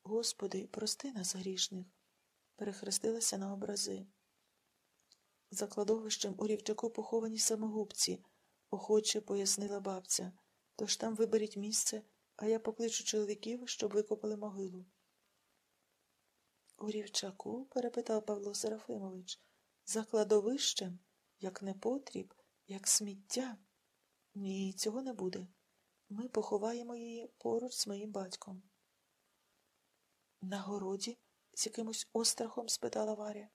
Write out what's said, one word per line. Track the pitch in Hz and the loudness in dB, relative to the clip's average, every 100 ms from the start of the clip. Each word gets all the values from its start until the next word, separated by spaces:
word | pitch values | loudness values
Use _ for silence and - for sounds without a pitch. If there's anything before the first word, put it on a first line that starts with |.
«Господи, | 190 220 226 - 196 190 202 | 0 0 0 -2 -4 -4 -4
прости | - 214 - 277 | -4 -2 -2 -4
нас | 233 180 190 | -4 -2 -2
грішних», | 185 185 - 190 185 _ _ _ _ _ _ - | -2 0 0 -2 -10 _ _ _ _ _ _ -6
перехрестилася | 202 196 202 - - 226 - 202 | -6 -4 -2 2 2 2 2 0
на | 196 | -2
образи. | 196 202 202 202 190 196 _ _ _ _ _ _ _ _ _ _ - _ _ _ | -4 -2 -2 -2 -2 -8 _ _ _ _ _ _ _ _ _ _ -20 _ _ _
«За | 190 202 | -6 -4
кладовищем | 214 202 220 220 - 202 190 | 0 2 2 2 -2 -2 0
у | 214 | 2
Рівчаку | 208 - 214 226 | 2 0 0 0
поховані | 226 214 226 220 220 | -2 0 0 2 2
самогубці», | - 220 220 214 202 - - 180 - _ _ _ _ | 2 4 0 0 -2 2 0 0 -6 _ _ _ _
охоче | 196 - 214 214 214 | -6 4 4 6 0
пояснила | 214 202 196 - 202 202 | 0 0 2 2 0 -2
бабця. | 196 190 185 - 185 - _ _ _ - | -2 -4 0 -2 -2 -8 _ _ _ -4
«Тож | 208 - | -2 0
там | 226 220 | 0 4
виберіть | 226 220 214 202 | 4 6 2 -2
місце, | 208 220 - 214 - _ _ - | 0 2 2 0 -8 _ _ -2
а | 208 | 2
я | 220 | 4
покличу | 220 220 233 - | 2 0 0 0
чоловіків, | - 214 202 208 220 247 247 | 2 2 2 -2 -2 -4 -4
щоб | - 208 | -2 2
викопали | 202 214 214 214 214 | 4 2 0 0 -2
могилу». | 208 196 190 180 180 _ _ _ _ _ _ _ _ _ _ _ _ _ _ _ _ _ _ - | -4 -4 -6 -6 -14 _ _ _ _ _ _ _ _ _ _ _ _ _ _ _ _ _ _ -8
«У | 208 | -4
Рівчаку?» | 214 208 - 196 190 208 233 269 | -4 -2 -4 -4 -8 -6 -6 -2
перепитав | 254 240 240 233 220 214 | -2 0 -2 2 0 2
Павло | 208 202 | -2 -2
Серафимович. | 202 220 220 - 220 190 185 185 - _ _ _ _ - | -2 -2 -2 -4 -6 -4 -8 -10 -12 _ _ _ _ -2
«За | 220 | -2
кладовищем? | 214 220 208 208 202 277 - - 190 180 _ _ _ _ | 2 4 8 8 8 2 2 2 -4 -6 _ _ _ _
Як | 190 185 | -6 -4
непотріб, | 196 190 226 277 269 - 190 - _ _ - | -6 -2 0 0 -4 -8 -8 -14 _ _ -12
як | 196 196 | -4 2
сміття?» | - 208 196 - 247 262 208 _ _ _ _ _ _ _ | 2 2 -10 -4 -2 -2 -6 _ _ _ _ _ _ _
«Ні, | 202 196 190 190 | -6 -4 -2 -2
цього | 190 214 233 | 0 0 0
не | 262 | -4
буде. | 214 185 190 185 _ _ _ _ _ _ | -2 -2 -2 -8 _ _ _ _ _ _
Ми | 202 247 | -6 0
поховаємо | 220 214 208 220 240 240 240 | 0 2 2 2 -2 -6 -8
її | 233 233 233 _ | -6 -8 -10 _
поруч | 233 226 247 | 0 0 0
з | - 208 | -2 -2
моїм | 202 214 | -2 -4
батьком». | 208 185 185 - 185 - _ _ _ _ _ _ _ _ _ _ _ _ _ _ _ _ _ | -4 -6 -8 -10 -14 -16 _ _ _ _ _ _ _ _ _ _ _ _ _ _ _ _ _
«На | 185 196 | -6 -4
городі?» | 190 202 190 196 226 233 _ _ _ | -2 -2 -2 -2 -4 -6 _ _ _
з | - 214 | -2 -2
якимось | 220 226 220 - | 0 -4 -4 0
острахом | 226 226 - 226 - 226 | 4 4 4 -2 -2 0
спитала | - - 180 214 | 0 2 2 0
Варя. | 208 208 208 208 | 0 -4 -8 -12